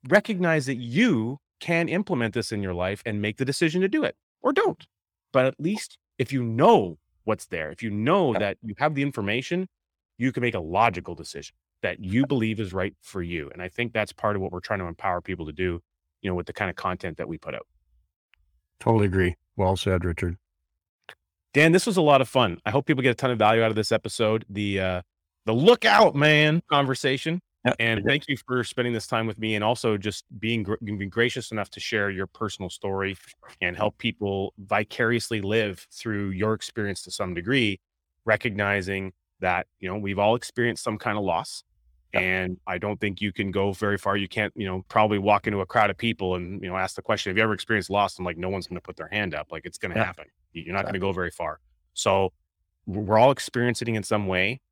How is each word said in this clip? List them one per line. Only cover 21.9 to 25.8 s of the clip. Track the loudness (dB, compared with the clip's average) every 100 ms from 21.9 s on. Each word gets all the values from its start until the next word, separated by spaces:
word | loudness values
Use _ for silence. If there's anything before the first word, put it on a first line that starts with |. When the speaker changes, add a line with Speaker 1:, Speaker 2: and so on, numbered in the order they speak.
| 4
Speaker 1:
a |
lot | 6 6
of | 6
fun. | 4 2 2
I | -2
hope | -2 0
people | 2
get | 2
a |
ton | 2 0
of | 4
value | 6 6
out | 4
of | 0
this | 0
episode. | -2 -2 0 0 0 -4
The, | -6 -2 -2
uh, | -2 -4 -8 _ _ _ -2
the |
lookout | 4 6 6